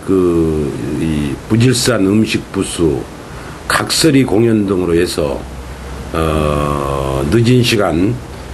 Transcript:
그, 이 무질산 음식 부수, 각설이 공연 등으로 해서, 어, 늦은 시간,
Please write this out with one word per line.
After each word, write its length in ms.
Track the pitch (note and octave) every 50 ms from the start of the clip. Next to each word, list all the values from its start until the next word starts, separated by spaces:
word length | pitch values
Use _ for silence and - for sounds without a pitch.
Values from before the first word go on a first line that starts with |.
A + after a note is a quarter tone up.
| -
그, 640 | - G2 F#2 F2+ F2 E2+ E2 E2 D#2+ D#2 D#2 D2 C2+ - B1+ A#1 C#2 - C#2
이 340 | D#2+ D#2+ D#2 D2 D2 C#2 C2 C2 - -
무질산 580 | A2 A2+ A#2+ C3 B2 B2 - B2+ A#2 G#2+ F#2+
음식 460 | F#2+ G2+ A2 G#2+ G#2+ - - - - -
부수, 480 | F#2+ F#2 - - - E2+ D#2 C#2 A#1 - - - - - - - - - - - - -
각설이 580 | - - - G#2 - - - - D#3+ C3+ C3+ B2+
공연 420 | - F#2 G#2+ A#2 A#2 A2 G#2+ G2+
등으로 280 | F#2+ G2+ F2+ F2+ E2+ E2+
해서, 460 | E2+ F2+ A#2 - F2+ D#2 C#2 C#2 C2+ - - - - - - - - - - - - - - -
어, 1120 | E2 D#2+ D#2+ D#2 D#2 D2+ D2+ D2 D2 D2 D2 D2 C#2+ C#2+ C#2 C#2 C#2 C2+ C2+ C2+ C2+ C2+ D2
늦은 320 | F#2+ A#2+ A#2 A#2+ B2+ B2 A#2+
시간, 520 | A#2+ A#2 G#2 G2 F2 D2+ E2 F#2 A2 B2 B2+ - - - - - -